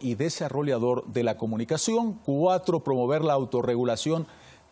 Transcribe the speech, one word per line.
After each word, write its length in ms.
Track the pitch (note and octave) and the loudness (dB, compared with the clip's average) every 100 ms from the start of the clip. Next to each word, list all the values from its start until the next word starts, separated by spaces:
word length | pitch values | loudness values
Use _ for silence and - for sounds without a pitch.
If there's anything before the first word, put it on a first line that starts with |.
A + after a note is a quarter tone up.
y 140 | C3 | -4
desarrollador 880 | A2+ D#3+ - D3+ C3+ D3 B2 A#2+ B2 - | -2 -2 -2 -4 -2 -2 0 2 0 -2
de 180 | A#2 | 0
la 120 | A2+ G#2+ | 0 0
comunicación. 840 | A2+ A2 A#2 D#3 - A3+ A#3 G3 | -4 -4 -2 -2 0 0 0 -4
Cuatro, 540 | - C#3 F3+ F#3 F#3 E3 | -2 2 4 2 2 0
promover 380 | C#3 C3 B2 D3+ | 0 0 2 2
la 80 | D#3 | 2
autorregulación 920 | C#3 B2+ B2 A#2+ A#2+ B2 A2+ D3+ E3 D#3+ - - - - | 2 2 0 0 2 0 0 0 -2 -4 -12 -20 -20 -8